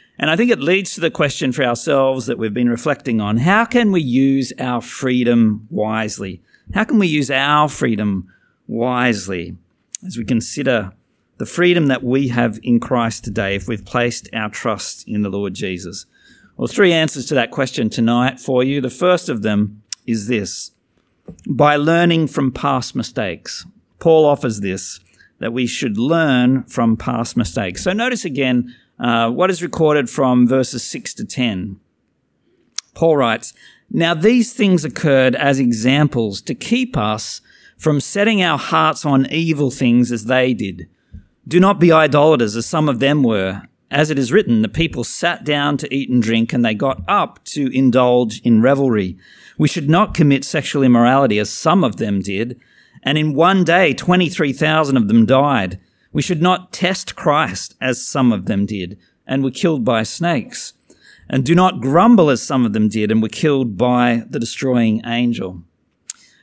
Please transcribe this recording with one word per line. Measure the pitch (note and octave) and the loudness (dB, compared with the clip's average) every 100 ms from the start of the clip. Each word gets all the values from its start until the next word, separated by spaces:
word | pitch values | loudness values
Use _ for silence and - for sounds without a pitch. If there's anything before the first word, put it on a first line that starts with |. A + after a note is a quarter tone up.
| _ - | _ -6
And | D3 | -2
I | E3 | 0
think | B3 | 2
it | A3 | 2
leads | C#3+ F#3+ F#3 | 2 0 -2
to | - | -4
the | E3 | -4
question | - C#3+ - C#3 | -2 -4 -2 -4
for | B2 | 0
ourselves | B2+ A#2+ - C#3 C3+ C3 A#2+ | -2 -2 0 2 2 0 -4
that | - | -4
we've | A2 | -4
been | A2 A#2+ | 0 0
reflecting | A#2 D#3 C#3 - A2+ | 0 -2 -4 -2 -2
on. | G#2 A2 | 0 0
How | D#3 G#3 | 2 2
can | A3+ B3 A3 | 2 0 2
we | F#3 | 0
use | C#3+ B2 C3+ C3+ B2+ - | 0 2 2 2 -2 -6
our | B2+ B2 | -6 -6
freedom | - - C3+ B2 A#2+ A#2+ A2 G#2 G#2+ | -6 -6 -2 0 2 4 4 0 -6
wisely? | D#3+ G#2+ A2 A2 - G2 F2+ _ _ - | -6 -4 -4 -6 -8 -10 -12 _ _ -8
How | - | -4
can | A3+ A#3 | 0 2
we | F#3 | 2
use | D3+ C3+ | 0 0
our | C3+ C#3 D3 D3+ | 0 2 2 2
freedom | - C3 G#2+ G#2 F#2+ F#2 _ _ _ - | 0 -2 0 -2 -4 -6 _ _ _ -10
wisely | A2+ A#2+ B2 B2 G#2 F#2+ F2+ F2+ F2+ _ _ _ - F#3 | -4 -2 0 0 -2 -4 -8 -8 -14 _ _ _ -14 -10
as | A2+ | -10
we | A2+ | -2
consider | A#2+ - - C3+ A#2+ G2 - _ _ _ _ | -2 -2 -4 -2 -2 -4 -14 _ _ _ _
the | A2+ | -8
freedom | - F3+ F3 D3 | 0 2 2 2
that | B2+ | 0
we | B2 C3+ C3+ | 0 0 0
have | A#2+ A#2+ G#2 | 0 -2 -2
in | B2+ A#2+ | 0 0
Christ | - B2 A2+ - | 2 -2 0 -4
today | A#2+ G#2 G2 | -8 -4 -4
if | G2 G#2 | -4 -6
we've | A2 | -8
placed | F#2 B2 A#2+ A#2 - | -4 -2 -2 -4 -10
our | A2+ G#2+ | -6 -6
trust | - A#2+ G2+ - - - | -6 -6 -6 -8 -14 -6
in | G#2 | -4
the | G#2 | -2
Lord | G2 G2+ | -2 -6
Jesus? | F#2+ G2 F2+ F2+ F#2+ - _ _ _ _ - | -6 -6 -6 -10 -14 -18 _ _ _ _ -8
Well, | A#2+ | -6
three | - F#3+ | 2 4
answers | E3 D#3+ C#3+ B2 | 4 0 -4 -2
to | |
that | C#3 A#2 | -2 0
question | - C3 - A2 | -4 -4 -2 -4
tonight | A2+ A2+ A#2+ B2+ B2+ | 0 2 2 0 -4
for | - B2+ | -2 0
you. | C3 C#3+ | 0 -2
The | B2+ | -4
first | - F3+ F3+ F3+ | -2 2 2 0
of | A#2+ | -4
them | G#2+ G#2 G#2 G#2 _ - - | -2 0 -2 -6 _ -14 -6
is | A2+ G#2 | -4 -2
this: | A#2 F#2+ - - _ _ _ _ _ - - - | -4 -4 -10 -14 _ _ _ _ _ -20 -18 -8
by | C3+ D3 D3 | 2 2 4
learning | D3 E3+ F3 E3 D3+ | 2 4 4 2 0
from | - C3+ | -2 -2
past | B2+ C#3+ C3 - B2+ | -2 -2 -2 -4 -8
mistakes. | G#2+ - G2+ E2+ - - - _ _ _ | -6 -6 -6 -8 -12 -16 -16 _ _ _
Paul | E3+ D#3+ | 4 4
offers | D3+ C#3+ C3 G#2 | 4 2 -2 -4
this, | G2+ F#2+ - - _ _ _ _ | -4 -6 -8 -14 _ _ _ _
that | A2+ | -6
we | A#2+ B2 | -4 -4
should | - C3+ G#2 | -4 -4 -2
learn | B2 E3 D#3 B2+ B2 C3 | 0 2 2 2 2 0
from | - - A#2 A2 | -2 0 0 0
past | - A#2+ A#2 - | -2 -4 -4 -4
mistakes. | G2 - F#2+ - | -4 -4 -6 -4
So | - | -4
notice | G3 B3 A#3+ | -2 -2 -4
again, | F3 C3+ C3 B2 B2 - _ - | -6 -2 0 0 -2 -12 _ -6
uh, | A#2+ A#2 A#2 | -2 0 0
what | B2+ F#3 | 0 0
is | F3 | 0
recorded | E3+ - D#3 D3 B2 | -6 0 2 2 0
from | - C3 B2 A#2+ | -2 2 4 4
verses | C3 B2+ A#2+ | 2 0 -6
six | - C3 - | -10 -10 -12
to | - A2 | -12 -10
ten. | - B2 F#2+ F#2+ F#2 _ _ _ _ _ _ _ _ _ - _ | -4 -4 -4 -8 -12 _ _ _ _ _ _ _ _ _ -16 _
Paul | - E3 D3 | 0 2 4
writes, | A#2+ A2 - - - _ _ | 2 -2 -6 -18 -20 _ _
"Now | D#3 E3 | -2 0
these | D#3+ G3 B3 A3+ | 2 4 4 0
things | - G#3 F3+ | 0 2 2
occurred | D3+ - D#3 C3+ B2+ | 0 -2 2 4 4
as | A#2+ C#3+ C3+ | 2 0 2
examples | B2 A2 A#2+ C#3+ D3 B2 A2 G2 | 0 0 2 2 2 0 -4 -4
to | - | -8
keep | C3 - A#3+ B3+ D#3+ | -8 -2 -2 -2 -2
us | G#2+ G#2+ - - _ _ - _ | -2 -4 -6 -12 _ _ -20 _
from | D#3 C#3+ | 0 0
setting | - G3 G#3 G#3+ | -2 0 0 2
our | F3+ D3 | 0 -2
hearts | - E3 D#3 D3+ | 0 2 2 0
on | D#3 C3+ C3+ | 0 2 2
evil | D#3 E3 D3 C#3 | -2 -2 0 -2
things | - B2+ A#2+ A#2+ | 0 2 4 2
as | A#2 | -2
they | G#2+ C3 B2+ | -2 0 0
did. | A#2 G2+ E2+ - _ _ - _ _ - | -2 -6 -8 -18 _ _ -20 _ _ 0
Do | F3 | 4
not | F#3+ G3 | 4 4
be | E3+ | 6
idolaters | D#3+ D#3 D3 D#3 D3 A2 A2 | 6 4 4 4 4 0 -2
as | |
some | - E3 D3+ | -4 -2 -2
of | A#2+ | 0
them | C3+ D3+ | 0 2
were. | B2 G#2+ F#2+ G2 - _ _ | 2 0 -2 -6 -14 _ _
As | C#3 D#3 | -2 0
it | C#3+ | 0
is | B2 | 2
written, | F3+ - A2+ | 2 2 0
the | G#2+ | 0
people | - E3 A#2 | 0 -2 -2
sat | A#2 - F3 F3 | -8 -4 -4 -4
down | C#3+ D3 D3 C#3+ | -2 -2 0 -2
to | - | -4
eat | C#3 C3+ | -6 0
and | B2 | 0
drink, | A2 A2+ A#2 | 2 0 0
and | C3 | 0
they | A#2 | 0
got | G#2+ C3+ B2+ F2+ | 0 -2 -4 -2
up | G3 D3+ _ | -2 -2 _
to | - D3+ C3+ | -10 -4 -2
indulge | B2+ C3+ B2 B2 B2 A#2+ G#2+ | 2 4 4 4 4 2 -2
in | B2 A2 | 2 4
revelry. | B2 C#3 C#3 A2 F#2 - _ - - - | 4 2 2 0 -2 -8 _ -20 -20 -2
We | D3+ | -2
should | F3 C#3+ | 0 2
not | E3 G3+ | 2 2
commit | - D3 C#3 | 2 2 2
sexual | - D#3+ - C#3+ | 0 -6 -2 2
immorality | C3 A#2+ A#2 C3 C3+ G#2 | 4 6 6 4 2 2
as | G#2 | -2
some | - D#3+ F#3+ | -2 2 2
of | B2+ G2+ | 2 -2
them | A2 G2+ | -2 -2
did, | F#2+ G2 A#2 B2+ _ _ _ - | -2 -4 -6 -8 _ _ _ -8
and | - D3+ | -2 0
in | D3+ | 0
one | C#3 E3+ G3 | 2 4 4
day | D#3+ F3 E3+ | 4 4 4
twenty-three | B2+ - F3+ F3+ F3+ D3+ | 0 2 2 2 0 -2
thousand | B2+ D#3 D#3 D3 C3 | 0 0 2 2 2
of | G#2 | 4
them | A2+ | 4
died. | A2 C3 C#3+ B2+ F#2+ F#2+ _ _ _ | 6 4 4 0 -2 -8 _ _ _
We | - | -6
should | D3 E3 | -2 0
not | F3+ F3+ F3+ | 2 0 -4
test | - F3+ F#3 - | -4 -4 -4 -8
Christ | - E3 D3 C3 F#2 - _ | -4 0 0 0 -6 -12 _
as | C3 B2 | -4 -4
some | - C#3+ B2+ | -4 0 2
of | G2+ F#2+ | 2 -2
them | G2+ G2+ | -2 -2
did, | G#2 F2+ - _ _ | -4 -8 -12 _ _
and | - C3+ | -6 -2
were | C3+ | -2
killed | B2+ F3 D3+ | 0 0 0
by | A2+ A#2 | 0 0
snakes. | A2 - E3 D3+ - - - _ _ - _ _ - | -2 -4 -2 -2 -6 -12 -14 _ _ -20 _ _ -4
And | C3 | -2
do | B2+ | 2
not | E3+ F#3 C3+ | 4 4 0
grumble | B2+ D3+ A3 A#3 D#3 | 0 4 6 6 6
as | A#2+ | 2
some | - C3+ A#2 | 0 0 0
of | |
them | G#2+ G#2+ | 2 0
did, | A2 G#2 | 0 0
and | A2 | 0
were | A2 | 0
killed | - D#3 C#3 B2 F#2 | 0 0 2 -2 0
by | B2 B2 A#2+ A#2 - | 2 2 2 0 -4
the | A2+ | -8
destroying | A2+ - C3+ B2 A2+ G#2+ A#2+ | -6 -4 0 2 2 0 -4
angel." | A#2+ A#2+ A#2 F#2+ F2+ E2+ _ _ _ _ - _ _ | -2 -2 -2 -8 -10 -18 _ _ _ _ -16 _ _